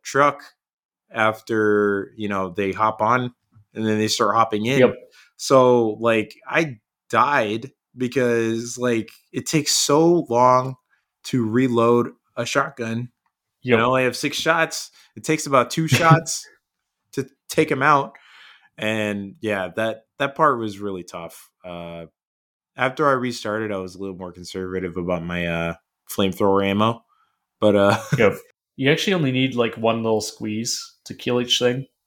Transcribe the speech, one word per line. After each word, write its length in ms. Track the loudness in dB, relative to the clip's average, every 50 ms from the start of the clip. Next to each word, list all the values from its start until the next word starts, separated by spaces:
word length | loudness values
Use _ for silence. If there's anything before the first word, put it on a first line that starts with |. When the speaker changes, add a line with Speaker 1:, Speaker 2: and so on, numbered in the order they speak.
Speaker 1:
truck 400 | _ -4 0 2 2 2 2 -2 -10 -20 _ _ _ _ _ _ _ _ _ _ _ _
after, 1040 | -4 -2 0 0 -2 -4 -6 -4 -2 0 2 2 2 2 2 0 0 -2 -6 -8 -10
you 120 | -10 -8 -6
know, 220 | -4 -4 -6 -6
they 220 | -4 -4 -4 -4
hop 280 | 0 0 0 0 0 0
on, 320 | 0 0 0 0 -2 -6 -10 _ _ _ _ -20 _ _ _
and 120 | -4 -2
then 120 | -2 0 0
they 100 | 0 -2
start 260 | 0 0 0 2 2
hopping 320 | 2 0 0 0 -2 -2
in. 140 | 0 2 4
Speaker 2:
Yep. 140 | 4 4 2 -2 -12 -20 _ -20 _ _ _
Speaker 1:
So, 540 | -14 0 4 4 6 6 6 6 4 2 0 -2 0
like, 340 | 0 2 2 2 0 -2 -8 -16 _
I 340 | -4 -2 -2 -2 -2 -6 -12 _ _ _ _ _ _
died 600 | 0 2 2 2 2 0 0 0 -2 -6 -8 -12 -16 _ _ _ _
because, 800 | -6 -6 -2 0 0 0 2 0 0 0 0 -2 -4 -6 -8 -8 -4
like, 320 | -2 0 0 -2 -4 -6 -12 _ _ _
it 140 | -8 -8 -4
takes 260 | -2 -2 0 0 0
so 540 | 0 0 2 2 4 4 6 4 4 2 0 0
long 460 | 2 4 6 6 4 4 2 -2 -8 -12 _ _ _ _ _ _ _ _ _
to 220 | -4 -2 -2 0 2
reload 600 | 2 2 2 2 2 4 4 4 4 4 2 0 -6 _ _ _ _
a 80 | -8 -8
shotgun 640 | -2 -2 -2 -2 -2 -6 -8 -8 -6 -6 -6 -8 -10 _ _ _ _ _ _ _ _ _ _
Speaker 2:
Yep. 120 | 0 2 4
Speaker 1:
and 80 | 4
I 40 | 4
only 180 | 4 2 2 2
have 120 | 0 -2
six 200 | -2 -4 -6 -6
shots. 540 | -2 0 0 2 2 0 -2 -4 -8 -12 -14 _ _ _ _ _
It 80 | -10 -4
takes 220 | -2 -2 -2 0
about 240 | 2 2 2 2 2
two 160 | 0 -4 0 0
Speaker 2:
<laughs> 100 | 0 2
Speaker 1:
shots 480 | 6 6 4 4 4 -2 -8 -10 -12 -16 _ _ _ _ _ _ _ _ _ _ _ _
to 160 | -10 -10 -10 -10 _ _ _ -4
take 220 | -2 0 0 0
him 120 | 0 0
out. 300 | 2 4 4 2 0 -4 -10 -18 _ -20 -20 -20 -20 -20 -20 _ _ _ _ -6
And, 580 | -4 -4 -2 -2 -2 -2 -4 -4 -8 -10 -12 -8
yeah, 280 | -6 -4 -4 -4 -4 -6 -4
that, 300 | -4 -4 -4 -6 -8 -14 _ _ -6
that 160 | -6 -6 0
part 240 | 0 2 2 2 0
was 200 | -4 -6 -8 -8
really 260 | -8 -8 -8 -8 -10
tough. 460 | -12 -14 -14 -14 -14 -16 -20 -20 _ _ _ -18
Uh, 420 | -16 -14 -14 -12 -14 -14 -14 -16 -18 _ _ _ _ _ _ _ _ _ _ _ _ _
after 300 | -4 -4 -4 -2 0 0 0
I 40 |
restarted, 580 | 0 0 -2 -4 -6 -6 -6 -6 -4 -4 -4 -4
I 60 | -6
was 180 | -6 -8 -10 -12
a 40 | -12
little 180 | -12 -12 -10
more 160 | -12 -14 -14
conservative 640 | -14 -16 -18 -12 -10 -10 -8 -6 -6 -6 -6 -6 -6
about 260 | -6 -4 -2 -2 -4
my, 240 | -4 -4 -4 -4 -2
uh, 280 | -2 -2 -2 -2 -4 -6 -8 _ _ _ _ _ -8
flamethrower 560 | -2 0 0 0 0 2 2 4 4 4 2
ammo. 380 | 2 2 2 2 0 0 -2 _ _ _ _ _ _ _ _ _ _ _ _
But, 160 | 4 4 6
uh, 240 | 6 6 6 4 2 0 -4
<laughs> 100 | 0 2
Speaker 2:
Yep. 160 | 4 2 2 0 -8 _ _ _ _ _ _
You 140 | -2 0 2
actually 220 | 2 2 0 0 0
only 160 | 0 0 0
need, 220 | 0 0 0 0 0
like, 220 | -2 -2 -2 -2
one 260 | -2 0 0 0 0
little 200 | 0 0 0 0
squeeze 720 | -2 -6 -10 -10 -8 -6 -6 -6 -6 -6 -8 -8 -10 -16 _ _ _
to 100 | -16 -16
kill 260 | -8 -4 -2 -2 -2
each 180 | 0 0 0 0
thing. 280 | 2 0 0 0 -6 -10 _ _ _